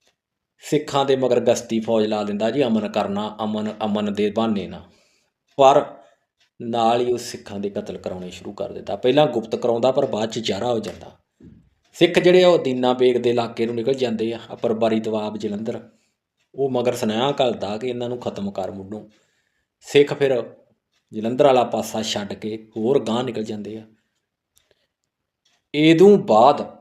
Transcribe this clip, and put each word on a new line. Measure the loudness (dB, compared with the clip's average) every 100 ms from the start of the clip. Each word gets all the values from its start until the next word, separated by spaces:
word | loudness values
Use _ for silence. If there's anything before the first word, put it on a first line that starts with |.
| _ _ _ _ _ _
ਸਿੱਖਾਂ | -4 -4 0 -2 0
ਦੇ | 0
ਮਗਰ | 2 2
ਗਸ਼ਤੀ | 2 0 -2 -4
ਫੌਜ | 0 0 0
ਲਾ | -2
ਦਿੰਦਾ | -4 -2 -2
ਜੀ, | 0
ਅਮਨ | 0 0 -2
ਕਰਨਾ, | -4 -2 -4 -6 -6
ਅਮਨ, | -6 -4 -6 -6 -4
ਅਮਨ | -2 -2
ਦੇ | -2 -2
ਬਹਾਨੇ | -2 -2 -2 -6
ਨਾਲ, | -14 -20 _ _ _ _ _ _ 4
ਪਰ | 6 6 2 -12 _ _ _ _ _ -14
ਨਾਲ | -6 0 2 2
ਹੀ | 0
ਉਹ | -2
ਸਿੱਖਾਂ | -6 -14 -12 -8
ਦੇ | -6
ਕਤਲ | -8 -10 -10
ਕਰਾਉਣੇ | -10 -10 -12
ਸ਼ੁਰੂ | -14 -16
ਕਰ | -10 -10
ਦਿੰਦਾ। | -10 -10 -2
ਪਹਿਲਾਂ | 2 4 4
ਗੁਪਤ | 0 -4 -4
ਕਰਾਉਂਦਾ, | -2 0 0
ਪਰ | 0 -2
ਬਾਅਦ | -2 -4
'ਚ | -6
ਜ਼ਾਹਰਾ | -6 -4 -2
ਹੋ | -4
ਜਾਂਦਾ। | -6 -14 -20 _ _ _ -20 -20 _ _ _ 0
ਸਿੱਖ | 2 4
ਜਿਹੜੇ | 6 6
ਆ | 6
ਉਹ | 4
ਦੀਨਾ | 2 0 0
ਬੇਗ | 4 2 4
ਦੇ | 2
ਇਲਾਕੇ | 0 -2 -4 -4
ਨੂੰ | -2
ਨਿਕਲ | -4 -2
ਜਾਂਦੇ | -2 -2 -4
ਆ, | -6 -12
ਅਪਰਬਾਰੀ | -6 -4 0 0 0
ਦਵਾਬ | -2 -4 -6 -6
ਜਲੰਧਰ, | -8 -6 -8 -10 -12 _ _ _ _ _ _ -6
ਉਹ | -2
ਮਗਰ | 0 -2 -2
ਸੁਨੇਹਾ | -2 0 -2
ਘੱਲਦਾ | 0 -2 -2 -8 -6
ਕਿ | -6
ਇਹਨਾਂ | -6 -8
ਨੂੰ | -6
ਖਤਮ | -8 -8 -8
ਕਰ | -8 -10
ਮੁੱਢੋਂ। | -10 -14 -16 -16 _ _ _ _ _ _ _ 2
ਸਿੱਖ | 4 4
ਫਿਰ | 2 0 0 -4 -14 _ _ _ _ _
ਜਲੰਧਰ | -6 -4 2 4
ਵਾਲਾ | 4 2
ਪਾਸਾ | -4 -6 -6
ਛੱਡ | -6 -6 -8 -10
ਕੇ | -10 -10 -12
ਹੋਰ | -4 0 0
ਗਾਂਹ | 0 -4
ਨਿਕਲ | -4 -6
ਜਾਂਦੇ | -8 -10 -10 -14
ਆ। | -16 _ _ _ _ _ _ _ _ _ _ _ _ _ _ _ _ _ _
ਇਹਦੋਂ | 2 6 8 8 8 6
ਬਾਅਦ | 6 6 4 -4 -14